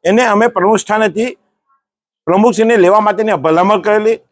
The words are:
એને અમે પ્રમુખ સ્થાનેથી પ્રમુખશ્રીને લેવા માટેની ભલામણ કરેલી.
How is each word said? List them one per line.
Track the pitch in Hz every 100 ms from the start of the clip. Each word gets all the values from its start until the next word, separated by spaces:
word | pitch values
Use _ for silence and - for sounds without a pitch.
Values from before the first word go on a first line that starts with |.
એને | 170 220
અમે | 240 208 233
પ્રમુખ | 196 190 220
સ્થાનેથી | - 214 214 175 240 - _ _ _ _ _ _ _ _ -
પ્રમુખશ્રીને | 190 226 196 226 233
લેવા | 175 208
માટેની | 214 196 220
ભલામણ | 175 156 165 190 208
કરેલી. | 208 214 214 196 _